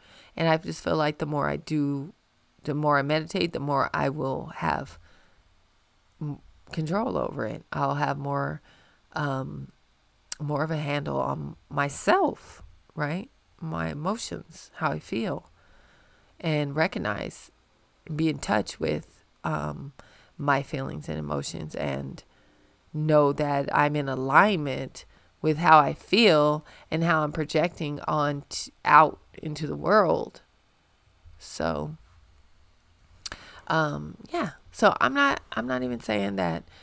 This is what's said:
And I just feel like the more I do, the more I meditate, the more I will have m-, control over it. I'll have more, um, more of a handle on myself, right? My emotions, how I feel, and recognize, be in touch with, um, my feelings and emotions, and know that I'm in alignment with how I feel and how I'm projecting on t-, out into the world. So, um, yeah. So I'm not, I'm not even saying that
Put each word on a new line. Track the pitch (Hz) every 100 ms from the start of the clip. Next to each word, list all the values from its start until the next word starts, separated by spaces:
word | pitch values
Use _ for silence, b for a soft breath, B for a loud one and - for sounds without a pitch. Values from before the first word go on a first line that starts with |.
| B B B -
And | 165
I | 160
just | 165 160
feel | 175 160
like | 151 151
the | 147
more | 147 147
I | 147
do, | - 156 143 143 156 - _ _ _ _
the | - 147
more | 151 143
I |
meditate, | 139 156 160 190 175
the | -
more | 143 139 -
I | 143 143
will | 151 135 131 - -
have | 160 - 135 - b b b b b _ _ _ _ _ _ -
m-, | 151 139 - - -
control | - 156 196 240 151
over | - 143 110
it. | 110 -
I'll | 151 139 143
have | 143 143
more, | 139 139 139 151 b b b b b
um, | 156 147 135 135 147 135 _ _ _ _ _ - -
more | 147 147
of | 156
a | 156
handle | 143 147 151 135
on | 131 135 143 - -
myself, | 143 143 - - 381 339 - - - - - _ -
right? | 147 175 - _ _ -
My | 160 165 -
emotions, | 143 165 226 - - - - - -
how | 156
I | 151
feel, | - 220 214 139 - _ b b b b b b b b
and | 165 151 143 143
recognize, | 180 - 107 101 - - - _ _ _ _ _ - 151
be | 160
in | 143
touch | - 214 - -
with, | - 156 - - _ _
um, | 160 151 151 143 139 - B B B B
my | 143 139
feelings | 139 135 135 143 147
and | 151
emotions, | - - 143 165 156 -
and | 147 135 139 - - b b b b b b
know | 156 156 151 143
that | 143 147 143 143 -
I'm | 147 151
in | 139
alignment | 131 131 147 208 185 143 135 131 - - b b _
with | 156 151
how | 170 156
I | 143
feel | 147 - 208 220 151 147 151 - B B
and | 165
how | 165 160
I'm | 151
projecting | 160 151 156 175 - 151 147
on | - 156 147 143 -
t-, | - - - -
out | 151 156 - - -
into | 156 151 147
the | 147
world. | 147 214 170 160 - - _ _ _ _ _ _ _ _ - -
So, | - - 82 73 151 160 - - _ _ - _ _ _ _ _ _ - - B B B -
um, | 160 151 147 151 - -
yeah. | 349 214 - -
So | - 208 -
I'm | -
not, | 277 285 - -
I'm | - 240
not | 254
even | 254 233
saying | - 107 - -
that | 90 165 - B